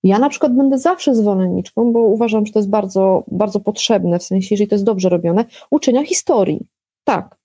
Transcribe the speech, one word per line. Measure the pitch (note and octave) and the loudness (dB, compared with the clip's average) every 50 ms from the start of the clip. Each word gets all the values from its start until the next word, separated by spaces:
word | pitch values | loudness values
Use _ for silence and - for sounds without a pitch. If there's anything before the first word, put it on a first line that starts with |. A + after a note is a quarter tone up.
Ja | - F#3+ - F4+ | 4 4 4 4
na | C#4 C#4+ | 2 0
przykład | C#4+ - - C#4+ B3 | 0 0 0 0 2
będę | C4 C#4 C4+ C4+ C4 | 2 2 2 0 0
zawsze | C4 E4+ F#4 F4+ - D4 B3+ | 0 -2 -2 0 0 0 2
zwolenniczką, | A3+ G#3+ G#3 G3 F#3+ F#3 F3+ F3+ F#3 F#3 - _ A3 A#3 A#3+ | 2 2 2 0 0 0 -2 -2 -4 -6 -6 _ -2 0 0
bo | A#3 A#3 | 2 2
uważam, | A#3 G#3+ G3+ G#3+ A#3+ A3+ G#3+ A3 G#3 | 2 2 2 2 0 0 0 -2 -2
że | G#3+ | 0
to | - G#3+ | -2 -2
jest | G#3 G3 | 0 0
bardzo, | G#3 G#3+ G3+ F#3+ F#3 F#3+ F#3+ F#3+ F#3+ - - - | 0 -2 -2 -2 0 0 2 2 2 0 -2 -4
bardzo | - F3+ G#3+ G3+ F#3 G#3 | -4 -2 -2 -2 -2 -4
potrzebne, | - G3+ G#3 - - - A3+ F#3+ F3 F3 E3+ F3 | -4 -4 -6 -4 -2 0 0 0 2 0 -2 -2
w | |
sensie, | - - F#3+ F#3+ F#3+ - | -2 -2 -2 -2 -2 -2
jeżeli | G#3+ G3+ G#3 G3+ | -2 -2 0 0
to | G#3+ | 0
jest | G3+ G3 | 0 0
dobrze | A3+ G#3+ F#3+ F#3 F#3 | 0 -2 0 0 0
robione, | F3+ E3+ F3 E3+ E3+ G#3 A#3 - - - - _ | 0 0 0 0 0 0 -2 -4 -8 -20 -6 _
uczenia | - D4+ - - A#3 C4 D4 | -2 0 0 2 0 0 0
historii. | - - - - - D#4 A3 F#3+ D3+ D3+ - - _ _ _ _ _ _ _ _ | -2 -4 -4 0 0 0 2 2 0 -2 -6 -8 _ _ _ _ _ _ _ _
Tak. | - A3 E3+ F#3 - _ _ | -4 -2 -2 -6 -10 _ _